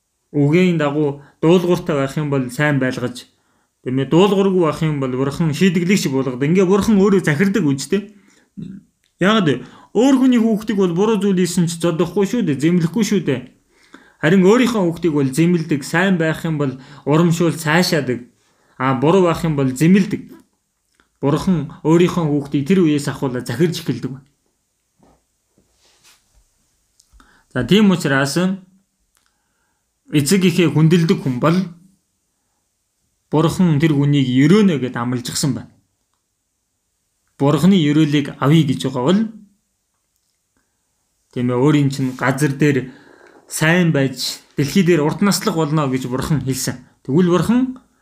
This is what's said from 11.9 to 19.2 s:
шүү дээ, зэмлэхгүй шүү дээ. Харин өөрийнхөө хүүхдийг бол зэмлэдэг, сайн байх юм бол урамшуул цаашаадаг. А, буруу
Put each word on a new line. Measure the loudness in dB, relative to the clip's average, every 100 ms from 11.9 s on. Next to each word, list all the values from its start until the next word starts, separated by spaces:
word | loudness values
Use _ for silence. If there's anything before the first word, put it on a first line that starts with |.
| -2 -2 -2 -2
шүү | -2
дээ, | -2 -2
зэмлэхгүй | 0 0 0 -2 -2
шүү | -2
дээ. | -2 -4 -6 _ _ _ _ -20 _ _
Харин | 0 4
өөрийнхөө | 4 4 2 0
хүүхдийг | -2 -2 -2
бол | 0 -2
зэмлэдэг, | 0 0 0 -2 -6 -4
сайн | -2 0 0
байх | -2 -4
юм | -4 -4
бол | -4 -6 -14 -10 -2
урамшуул | 2 2 2 0
цаашаадаг. | -2 0 0 2 -2 -2 -6 -8 _ _ _ _ -6
А, | -2 0
буруу | 2 2